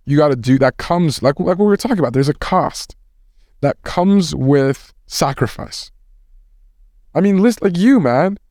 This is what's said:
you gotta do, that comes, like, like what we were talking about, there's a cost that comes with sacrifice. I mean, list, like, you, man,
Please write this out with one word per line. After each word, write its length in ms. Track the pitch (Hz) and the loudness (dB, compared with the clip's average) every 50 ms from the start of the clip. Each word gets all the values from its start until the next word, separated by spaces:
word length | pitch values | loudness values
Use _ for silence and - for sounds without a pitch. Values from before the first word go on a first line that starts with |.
| _ | _
you 120 | - 143 147 | -2 0 2
gotta 180 | 151 147 139 | 2 2 0
do, 240 | 123 107 127 131 135 | 0 0 2 2 4
that 180 | 139 127 - - | 4 2 0 -2
comes, 460 | - - 170 175 175 156 131 - - | -4 -2 -2 0 0 0 -2 -2 -2
like, 160 | 127 143 - | -2 -2 0
like 180 | 180 175 180 170 | -2 -2 0 0
what 20 | |
we 60 | 208 | 2
were 120 | 208 202 202 | 2 2 0
talking 200 | - 240 269 185 | 0 -2 -2 0
about, 160 | 151 117 113 | -2 0 0
there's 160 | 135 139 139 | 0 0 0
a 60 | 151 | -2
cost 600 | - - - 190 185 160 - - - - - - _ _ _ _ _ _ _ _ _ _ _ _ _ | -4 -6 -2 -2 -2 -2 -2 -6 -10 -14 -18 -20 _ _ _ _ _ _ _ _ _ _ _ _ _
that 200 | - 143 - - | -4 -4 -4 -4
comes 540 | - - - 180 175 196 196 202 180 151 135 | -8 -6 -4 0 2 2 2 2 2 0 -4
with 580 | 131 131 131 143 143 139 135 139 - - - _ _ _ - | -2 0 2 2 2 2 0 -2 -4 -10 -20 _ _ _ -14
sacrifice. 840 | - - - 135 135 - 131 110 - - - - - - - - - _ _ _ - - _ _ - - _ _ _ _ _ _ _ _ _ _ _ _ _ _ - | -6 -4 -4 -4 -2 -2 -4 -4 -4 -8 -14 -14 -16 -16 -18 -18 -20 _ _ _ -20 -20 _ _ -20 -20 _ _ _ _ _ _ _ _ _ _ _ _ _ _ -4
I 60 | 147 | -2
mean, 200 | 185 202 196 190 | 0 2 2 2
list, 220 | 196 240 233 - - | 2 2 2 0 -2
like, 120 | 202 175 | -2 0
you, 240 | 170 190 247 277 247 | 2 2 4 4 4
man, 380 | 156 123 120 131 160 190 202 - - _ | 4 2 2 2 0 0 -2 -6 -12 _